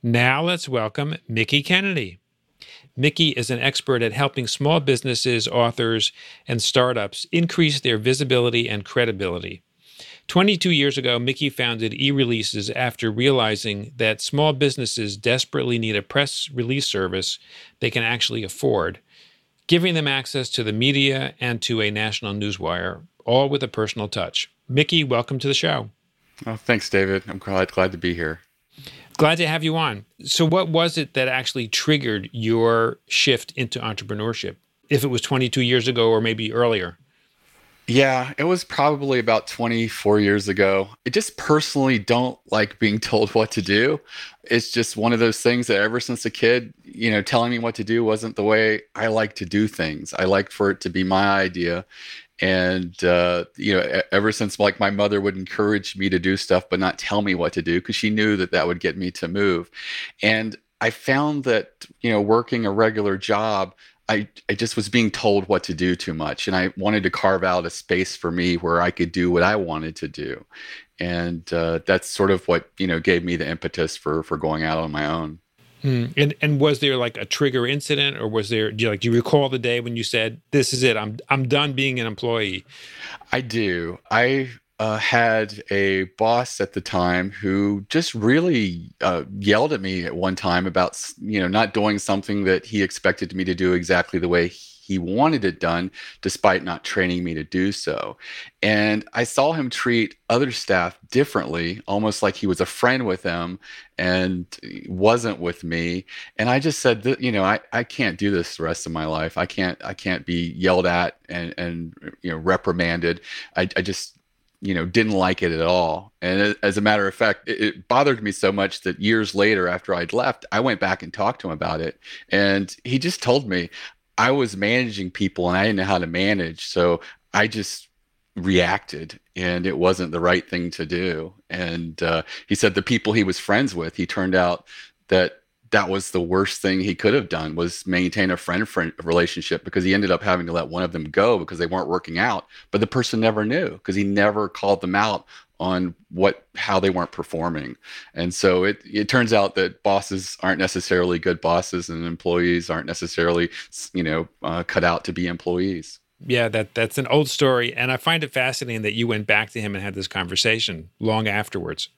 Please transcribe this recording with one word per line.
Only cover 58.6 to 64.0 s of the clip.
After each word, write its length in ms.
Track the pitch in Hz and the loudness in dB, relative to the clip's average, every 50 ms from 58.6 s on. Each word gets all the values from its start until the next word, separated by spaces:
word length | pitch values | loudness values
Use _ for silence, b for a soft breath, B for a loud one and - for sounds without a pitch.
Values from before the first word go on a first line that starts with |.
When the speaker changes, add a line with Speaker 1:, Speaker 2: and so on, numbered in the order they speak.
| 80 | 2
Speaker 2:
would 140 | 87 90 87 | 0 -2 -2
get 180 | - 90 76 | -2 -4 -4
me 140 | 90 92 90 | -2 -6 -6
to 160 | - - - | -6 -6 -8
move. 420 | 82 87 101 101 98 90 80 73 _ B B B B B B B B B _ | -4 -2 0 2 2 2 0 -4 _ B B B B B B B B B _
And 360 | - 104 110 110 110 110 104 - _ _ _ _ | 2 2 2 2 -2 -6 -8 -12 _ _ _ _
I 80 | 110 110 | -4 -4
found 540 | 110 - - - 135 135 147 151 151 143 127 | -4 -4 -2 0 2 2 2 0 -2 -2 0
that, 420 | 131 117 110 - - _ _ - - - _ | 2 0 0 0 -4 _ _ -20 -20 -18 _
you 80 | - 120 | -2 0
know, 100 | 110 104 | 2 2
working 460 | 104 101 110 117 120 - - 117 113 | 4 4 2 2 2 0 -4 -2 -2
a 60 | 101 | -2
regular 460 | 98 104 113 110 110 107 101 101 95 | 2 4 2 2 2 0 0 0 0
job, 580 | 95 - - 107 101 110 110 107 98 95 90 - b b b b b | -2 0 0 0 0 2 0 0 0 -2 -4 -6 b b b b b